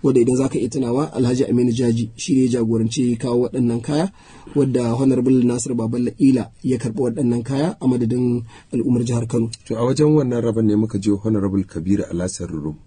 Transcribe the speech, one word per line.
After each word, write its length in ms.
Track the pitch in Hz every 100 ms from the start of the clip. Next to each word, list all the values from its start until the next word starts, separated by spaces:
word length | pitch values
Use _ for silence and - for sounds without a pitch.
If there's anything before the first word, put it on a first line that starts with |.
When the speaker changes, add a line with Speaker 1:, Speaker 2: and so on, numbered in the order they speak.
Speaker 1:
wadda, 180 | 143 131
idan 140 | 120 127
za 120 | 135
ka 100 | -
iya 100 | 117
tunawa, 400 | 139 123 123 156
Alhaji 320 | - 120 127 -
Aminu 220 | 120 120
Jaji 360 | 117 120 113 117 -
shi 180 | -
ne 80 | 131 127
ya 20 | 120
jagoranci 540 | 113 113 110 127 123 120
kawo 300 | 127 120 123
waɗannan 320 | 135 120 117
kaya, 300 | 117 147 190 - - - -
wadda 400 | 143 135 127 120
Honorable 480 | 117 135 127 123 131
Nasir 300 | 120 120 143
Baballa 380 | 120 113 123 120 -
Ila 320 | 139 127 104 -
ya 160 | 127 127
karɓi 220 | 120 110 123
waɗannan 320 | 117 123 120
kaya 340 | 117 139 156 -
a 60 | 131
madadin 540 | 123 117 123 123 120 117 - -
al'ummar 300 | 123 117 120
jihar 220 | 117 120 117
Kano. 240 | 120 113 - -
Speaker 2:
To, 80 | 113
a 60 |
wajen 300 | 120 131 151
wannan 260 | 151 131 120
rabon 260 | 117 113 110
ne 100 | 104
muka 220 | 110 101
je 100 | 104
Honorable 540 | 101 104 107 98 98
Kabiru 400 | 95 - 85 101 -
Alasar 400 | 87 92 - 87
Rurum. 300 | 80 76 76